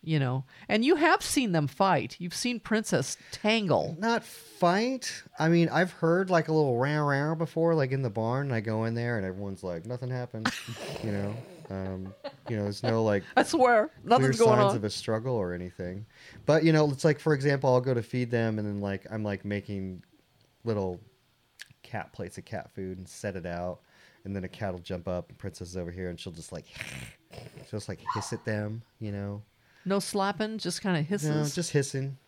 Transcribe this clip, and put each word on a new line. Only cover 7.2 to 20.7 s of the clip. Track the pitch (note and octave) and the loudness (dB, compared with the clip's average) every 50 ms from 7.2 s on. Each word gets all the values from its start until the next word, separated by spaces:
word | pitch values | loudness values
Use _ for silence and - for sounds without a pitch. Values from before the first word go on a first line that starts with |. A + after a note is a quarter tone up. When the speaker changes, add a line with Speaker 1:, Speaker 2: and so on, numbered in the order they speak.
| C#3+ D3+ E3 | 2 0 0
Speaker 2:
before, | D#3+ E3 D#3 - E3 E3 E3 E3 | -2 -4 -4 0 2 2 4 4
like, | D#3+ C#3 B2+ C3 | 4 2 2 0
in | C3+ C3+ | -2 -2
the | A#2+ | -2
barn, | G2 A2+ A2 A2+ A#2+ C3+ C#3+ | -2 0 0 0 0 0 -2
and | C#3 B2+ | 0 -2
I | A2+ | -2
go | G2+ A2+ A2 A2 A2+ | -2 0 0 0 0
in | A2+ A#2 | 0 -2
there | A#2 A#2 A#2+ A#2+ A2 | -2 -2 -2 -2 -2
and | F#2+ | -2
everyone's | F#2 F#2 F#2+ G2+ G2 G2 F#2+ - | -4 -6 -6 -8 -8 -8 -8 -6
like, | F#2 F2 E2+ E2 | -6 -6 -6 -6
"Nothing | A2 B2 B2 C3 B2 | -8 -8 -8 -6 -6
happened," | B2+ B2+ B2 A#2+ - A2+ A2 A2 - - - - A#2 | -6 -6 -6 -8 -8 -6 -4 -4 -6 -6 -10 -12 -12
Speaker 1:
<laughs> | - - - - - - | -10 -10 -10 -8 -6 -4
Speaker 2:
you | A2+ G2+ | -4 -2
know? | G2 G2+ G2+ G#2 A#2 B2 - F#3 E3 - - | -2 -2 -4 -6 -8 -12 -14 -18 -20 -14 -10
Um, | G2 F#2+ F#2+ F#2+ F#2+ F#2 F#2+ F#2+ G2 - - - - - _ - | -8 -6 -6 -6 -6 -8 -10 -12 -14 -14 -14 -16 -16 -14 _ -6
you | A#2+ | -4
know, | G#2+ G#2 | -2 -2
there's | G2+ G2+ - - | -4 -4 -2 -2
no, | A#2 A2+ A2+ A2+ | 0 0 2 2
like, | A2 G#2 G2+ - - - | 2 2 0 0 0 2
Speaker 1:
I | B3 - | 2 2
swear, | - - E4 B3+ B3 A#3+ A3 G#3+ D#4 _ - - | 2 4 4 4 6 6 4 4 2 _ -12 0
nothing's | - A3+ B3 C3 C3 B2+ | 4 4 6 6 4 4
Speaker 2:
clear | - A#3 | 6 6
Speaker 1:
going | A3+ C3 B2 | 8 8 8
Speaker 2:
signs | B2 A#2+ | 6 4
Speaker 1:
on. | G#2 | 4
Speaker 2:
of | A2+ G2+ | 0 -2
a | G#2 | -4
struggle | - - - - A2+ A2 A2+ C3 B2 | -6 -6 -4 -2 -2 -2 -2 -2 -2
or | A2+ G2 F2+ F2+ | -2 -2 -2 -2
anything. | F2+ F2+ F2 - - F#2 F2+ F#2 G2 A2 - _ - - - - - - | -4 -6 -8 -8 -8 -8 -6 -6 -8 -12 -14 _ -20 -20 -20 -20 -8 0
But, | - D3 D#3+ D#3 | 2 4 6 6
you | E3 D#3+ | 6 6
know, | D#3 D3+ D3 C#3 | 6 4 4 2
it's | C3 - | 2 2
like, | D#3+ D3 D3 | 2 2 4
for | - D#3+ D3+ | 2 0 2
example, | C#3 C3+ D3 C#3+ C#3 C3+ C3+ B2+ | 2 4 2 2 2 4 4 4
I'll | B2+ | 4
go | B2 C3+ B2+ | 4 2 0
to | A#2+ A2 | 0 -2
feed | - - B2+ B2 A#2 | -2 -2 -2 -2 0
them, | B2 A#2 A2+ A2+ A2 G#2+ | 2 2 2 2 0 0
and | G#2 G#2 | -2 -2
then, | G#2 G2+ | -4 -2
like, | G2+ G2+ G2 G2 - - | -2 -2 -2 -4 -6 -8
I'm, | A2 A2 G#2+ | -8 -4 -4
like, | G#2 G2+ F#2+ - | -2 -4 -4 -4
making | G#2 G2+ G2+ G2+ - G#2 G2 F#2+ F#2+ F#2 F2 - _ _ _ _ _ _ _ _ _ _ _ _ | -4 -4 -4 -4 -4 -6 -6 -6 -6 -8 -10 -16 _ _ _ _ _ _ _ _ _ _ _ _
little | A#2 | -4